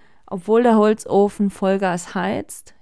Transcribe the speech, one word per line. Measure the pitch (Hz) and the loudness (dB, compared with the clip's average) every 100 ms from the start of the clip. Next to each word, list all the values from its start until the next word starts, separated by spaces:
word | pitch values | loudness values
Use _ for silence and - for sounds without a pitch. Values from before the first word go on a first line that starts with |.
| - _ - | -20 _ -14
obwohl | 190 202 226 | -12 0 2
der | 247 220 | 4 4
Holzofen | 214 220 - 196 202 - 202 | 4 0 0 2 2 0 -4
Vollgas | - 190 196 190 175 - 190 | -2 -2 0 -2 -4 -6 -6
heizt, | 190 - - - - _ | -4 -6 -8 -14 -18 _